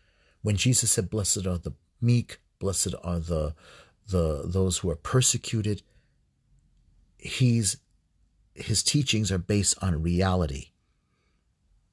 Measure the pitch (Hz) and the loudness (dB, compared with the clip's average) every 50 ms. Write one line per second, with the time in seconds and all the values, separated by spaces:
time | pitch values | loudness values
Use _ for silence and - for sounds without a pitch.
0 | _ _ _ _ _ _ _ _ - 107 104 92 - 131 123 - 117 - - 113 | _ _ _ _ _ _ _ _ -2 0 0 2 2 4 4 4 2 2 2 0
1 | 92 87 107 107 95 - - 104 92 92 90 82 - 76 - - _ _ _ - | 0 -2 -2 -2 0 0 -2 -2 -2 -2 -4 -4 -4 -8 -12 -12 _ _ _ 0
2 | 117 120 120 120 113 - - - _ _ _ - 95 98 90 - - 90 - - | 2 4 4 2 2 -2 -10 -20 _ _ _ -6 -4 -2 -2 -2 -2 -2 -4 -6
3 | - 90 87 85 80 85 85 78 76 76 80 - - - - - - _ _ _ | -4 -4 -4 -2 -2 -2 -2 -2 -2 -2 -6 -10 -16 -20 -20 -20 -20 _ _ _
4 | _ - 92 87 82 78 76 71 - 85 87 95 95 92 90 - - 87 80 - | _ -2 0 0 2 0 -2 -4 -4 -2 0 0 2 0 0 -2 -2 -4 -4 -4
5 | - - - 127 123 - - - - - 120 107 104 107 101 - - _ _ _ | -4 0 2 2 2 2 0 -2 -4 -4 -4 -2 -2 -2 -4 -4 -8 _ _ _
6 | _ _ _ _ _ _ _ _ _ _ _ _ _ _ _ _ _ _ _ _ | _ _ _ _ _ _ _ _ _ _ _ _ _ _ _ _ _ _ _ _
7 | _ _ _ - - - - - 127 120 117 117 104 95 - - _ _ _ _ | _ _ _ -16 -12 -6 0 2 2 4 4 2 0 -2 -4 -6 _ _ _ _
8 | _ _ _ _ _ _ _ _ _ _ - - - - 107 - - - - 147 | _ _ _ _ _ _ _ _ _ _ -18 -8 -4 -2 0 0 0 2 2 2
9 | 131 - 110 107 110 92 98 90 85 - 104 104 95 - - - 98 95 80 76 | 2 2 0 0 0 0 0 -2 0 0 0 2 2 0 0 0 0 -2 0 0
10 | 80 87 87 90 95 92 92 92 82 71 69 67 - - _ _ _ _ _ _ | 0 0 2 2 2 2 2 2 0 -2 -4 -8 -12 -14 _ _ _ _ _ _
11 | _ _ _ _ _ _ _ _ _ _ _ _ _ _ _ _ _ _ | _ _ _ _ _ _ _ _ _ _ _ _ _ _ _ _ _ _